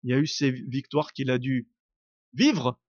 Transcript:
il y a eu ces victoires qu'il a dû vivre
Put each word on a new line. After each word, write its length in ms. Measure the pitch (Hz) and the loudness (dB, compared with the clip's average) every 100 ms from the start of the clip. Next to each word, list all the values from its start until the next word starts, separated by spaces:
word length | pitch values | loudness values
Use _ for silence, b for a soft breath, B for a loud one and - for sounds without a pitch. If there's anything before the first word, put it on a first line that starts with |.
il 60 | 123 | 0
y 40 | |
a 40 | 127 | 0
eu 100 | 151 | 0
ces 240 | - 143 | 0 -2
victoires 600 | 127 135 127 - 151 151 | -2 -6 -8 -2 -4 -4
qu'il 200 | - 131 | -6 -2
a 60 | 127 | 0
dû 300 | 127 127 117 _ _ _ _ _ _ | 0 -4 -4 _ _ _ _ _ _
vivre 440 | 135 269 208 123 120 | 2 4 4 0 -4